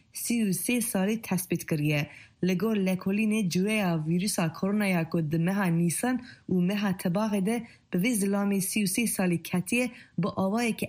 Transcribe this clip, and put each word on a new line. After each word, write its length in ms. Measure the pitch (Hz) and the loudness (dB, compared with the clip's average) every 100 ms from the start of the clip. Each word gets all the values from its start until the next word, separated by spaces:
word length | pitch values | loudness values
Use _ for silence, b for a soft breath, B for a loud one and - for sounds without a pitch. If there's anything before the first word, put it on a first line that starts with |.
| B | B
sî 200 | - - | -10 -2
û 160 | 233 208 | 2 2
sê 320 | 180 - 247 | 0 0 0
salî 400 | 226 196 190 226 | 0 0 0 0
tespît 440 | - 180 - 165 - | -2 -4 -2 -4 -2
kiriye. 420 | 156 147 147 143 B B B | 0 2 0 -2 B B B
Li 140 | 180 185 | 0 2
gor 180 | 220 214 | 0 0
lekolînê 760 | 190 185 196 202 220 214 185 | 0 0 0 0 0 0 0
cûreya 580 | 175 196 220 185 165 156 | 0 0 2 2 0 0
vîrusa 460 | 175 214 - 165 | 0 0 0 -2
koronaya 560 | - 190 208 202 175 160 | -2 -2 0 2 2 0
ku 220 | 175 156 | 0 0
di 60 | 165 | 0
meha 280 | 170 196 185 | 0 2 2
Nîsan 560 | 165 170 156 247 254 B B B | 2 2 0 0 -2 B B B
û 160 | 185 175 | 0 2
meha 260 | 208 208 | 0 -2
Tebagê 540 | 185 185 175 220 202 185 | -2 -2 0 0 0 0
de 220 | 233 233 B B | -2 -4 B B
bi 40 | 180 | 0
vê 140 | 214 226 | 0 0
zilamê 420 | 196 202 202 196 | 0 0 2 0
sî 180 | 185 214 | 0 0
û 40 | 196 | 0
sê 200 | - 220 | 0 0
salî 360 | - 185 170 | 0 0 0
ketiye, 480 | - 185 175 240 254 B B - | -2 -4 0 0 -2 B B -4
bi 100 | 170 | -4
awayekî 600 | - 190 220 240 - | 0 0 0 0 -2